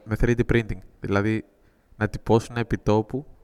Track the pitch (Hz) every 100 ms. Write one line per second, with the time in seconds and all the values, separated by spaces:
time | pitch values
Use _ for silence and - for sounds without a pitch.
0 | 110 107 120 120 117 117 107 101 - _
1 | - 101 104 110 - _ _ _ _ -
2 | 107 - - 113 - 120 113 104 - 107
3 | 110 131 - -